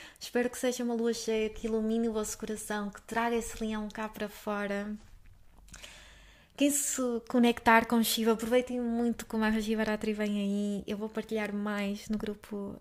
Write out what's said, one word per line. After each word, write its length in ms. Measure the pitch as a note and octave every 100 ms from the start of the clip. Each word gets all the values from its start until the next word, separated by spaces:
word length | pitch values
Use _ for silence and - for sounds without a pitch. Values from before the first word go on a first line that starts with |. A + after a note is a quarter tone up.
| - -
Espero 300 | - B3 A#3+
que 100 | -
seja 260 | B3+ A#3+
uma 100 | A#3+
lua 180 | A#3 A#3
cheia 380 | A3+ - A3 A3
que 160 | G#3+ A3
ilumine 420 | A3 A3 A3+ A#3
o 40 |
vosso 260 | G#3+ G#3+ -
coração, 520 | A3 G#3+ - G#3 G3+
que 120 | -
traga 340 | - A3+ A#3 A#3
esse 260 | A3 -
leão 260 | A3 G#3+ G#3+
cá 200 | A3+ G#3+
para 200 | - G#3
fora. 680 | - G#3+ G#3 G3+ G3+ G#3 G#3+ - - - - - - - - - - - - - - - -
Quem 140 | C#4+
se 300 | C#4+ - - B3 A#3 -
conectar 580 | B3 A#3+ A#3 A#3 A3+ A3+
com 160 | A#3
Shiva, 300 | A3+ A#3 A3
aproveitem 480 | A3 A3 B3 B3 B3
muito 440 | A#3+ A#3 A#3 A3+
como 200 | - A3+
a 160 | A3 A3
Shivaratri 520 | G#3+ A3 G#3+ G#3+ A3
vem 260 | G#3 G#3 G#3
aí. 460 | G3+ G3+ G#3 G3+ -
Eu 100 | G3+
vou 120 | G#3+
partilhar 460 | A3 G#3+ A3 G#3
mais 540 | G3+ G#3 G#3 G3+ G3+ -
no 100 | G#3+
grupo, 580 | G#3+ G3+ - G3+ G3+ -